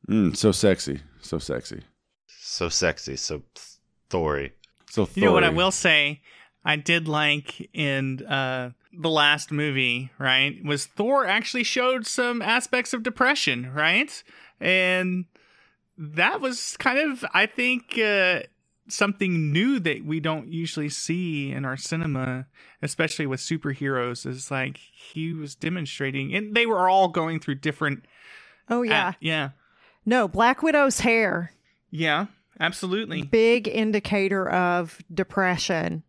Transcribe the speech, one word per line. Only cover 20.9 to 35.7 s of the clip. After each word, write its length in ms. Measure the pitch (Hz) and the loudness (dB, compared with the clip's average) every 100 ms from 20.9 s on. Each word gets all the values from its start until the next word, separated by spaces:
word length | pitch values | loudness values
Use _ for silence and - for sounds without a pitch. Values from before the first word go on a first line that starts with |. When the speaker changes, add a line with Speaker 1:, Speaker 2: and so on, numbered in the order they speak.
| 143 - 170 180 151 139 | -6 -6 -4 -4 -4 -6
Speaker 3:
in 140 | 135 135 | -6 -6
our 100 | 131 | -8
cinema, 680 | - 165 165 135 131 127 131 _ - _ | -6 -4 -4 -4 -4 -6 -10 _ -20 _
especially 460 | 156 - 160 - 147 | -10 -2 -2 -2 -4
with 140 | 131 | -4
superheroes, 840 | - 165 156 135 139 135 123 120 | -4 -4 -4 -4 -2 -2 -2 -4
is, 260 | 135 127 131 | -8 -10 -6
like, 280 | 135 131 135 | -4 -4 -8
he 560 | - _ - - 160 | -20 _ -14 -8 -6
was 200 | 165 147 | -6 -10
demonstrating, 800 | - 165 180 139 - 139 135 135 | -6 -6 -4 -6 -6 -4 -4 -4
and 200 | 180 214 | -4 -2
they 100 | 214 | 0
were 240 | 233 208 185 | 2 2 4
all 200 | 190 185 | 6 4
going 300 | 170 160 165 | 2 -2 -4
through 180 | - 139 | -4 -4
different 500 | 156 143 151 139 _ _ - - - _ _ | -4 -2 -2 -4 _ _ -20 -20 -20 _ _
Speaker 4:
Oh, 100 | 240 | -2
yeah. 280 | 240 151 175 | 2 2 0
Speaker 3:
uh, 40 | 180 | -2
yeah. 300 | 160 160 139 - _ _ _ _ - | -2 -2 -4 -8 _ _ _ _ 2
Speaker 4:
No, 200 | 247 208 | 2 2
Black 360 | 185 254 269 | 4 4 4
Widow's 380 | 320 294 277 - | 2 4 4 2
hair. 520 | 240 226 208 170 170 _ _ _ _ | 2 4 2 0 -4 _ _ _ _
Speaker 3:
Yeah, 360 | 156 160 151 202 _ _ _ | -2 0 0 -2 _ _ _
absolutely. 640 | 165 175 185 190 226 175 | -4 -2 -4 -2 -4 -6
Speaker 4:
Big 440 | 156 226 226 240 214 | 0 4 6 4 2
indicator 800 | - 220 208 - 202 190 196 185 | -2 0 0 0 0 2 0 0
of 540 | 180 180 175 165 - - | 2 2 0 -2 -10 -10
depression. 880 | 165 185 - 185 170 - | -4 -2 0 2 0 0